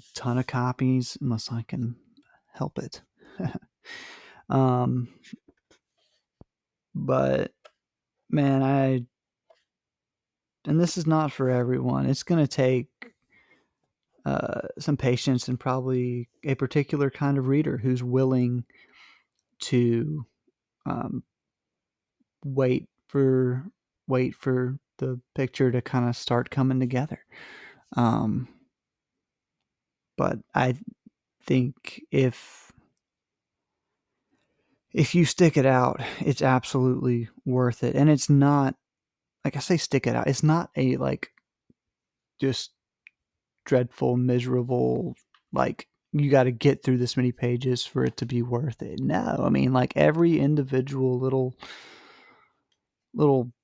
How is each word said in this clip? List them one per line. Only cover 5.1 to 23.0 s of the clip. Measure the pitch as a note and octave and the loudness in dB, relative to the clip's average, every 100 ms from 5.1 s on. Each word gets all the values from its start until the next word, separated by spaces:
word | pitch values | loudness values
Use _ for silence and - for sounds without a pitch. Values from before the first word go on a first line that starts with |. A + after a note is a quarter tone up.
| - - - _ _ _ _ _ _ _ _ _ - - _ _ _ _ | -12 -20 -20 _ _ _ _ _ _ _ _ _ -20 -20 _ _ _ _
but, | - C3+ C3+ C2+ C3 - _ - _ _ _ _ _ - | -8 -2 0 2 0 -2 _ -20 _ _ _ _ _ -4
man, | D3+ C#3 C3+ | 0 2 2
I, | C3+ C#3 C3+ C3 A#2+ _ _ _ _ _ _ _ _ _ _ _ _ _ _ _ | 2 2 2 0 -4 _ _ _ _ _ _ _ _ _ _ _ _ _ _ _
and | - D#3+ | -2 0
this | E3+ - | 0 0
is | |
not | D#3+ D#3 D3+ | 0 0 0
for | - C3 | -2 0
everyone. | B2 B2 C3 B2+ C3 C3+ | 0 0 -2 -2 0 0
It's | C#3 | -2
gonna | - E3+ C#3+ | 0 2 2
take, | - B2+ B2+ - _ - _ _ _ _ _ _ _ _ _ _ _ | 2 2 2 -2 _ -20 _ _ _ _ _ _ _ _ _ _ _
uh, | - - - - - - | -6 -4 -4 -8 -10 -8
some | - C#3+ | -4 -2
patience | C3 B2 - B2+ - | 0 0 0 -2 -2
and | B2+ | -6
probably | B2+ C3 B2+ B2+ B2 A#2+ A#2+ _ | -4 -4 -2 -2 -2 -4 -8 _
a | D3+ | -4
particular | C3 C3 D3+ C#3 C#3+ C#3 | -2 -2 -2 -2 0 -2
kind | - C#3+ C#3 | -2 0 0
of | C3 | 2
reader | C#3+ D3 B2+ | 0 0 -2
who's | A#2+ B2+ | -2 -2
willing | B2 B2+ C3 B2+ B2 B2 - _ _ _ - _ _ _ _ - | 0 0 2 2 0 -2 -8 _ _ _ -20 _ _ _ _ -14
to, | - B2+ A#2+ A#2 D3+ D3+ A#2+ _ _ _ _ _ | -2 2 2 2 -2 -6 -10 _ _ _ _ _
um, | - - - B2+ - _ _ _ _ _ _ _ _ _ _ _ | -8 -6 -6 -10 -12 _ _ _ _ _ _ _ _ _ _ _
wait | C#3+ C3+ B2+ B2+ - _ | -6 0 2 0 -4 _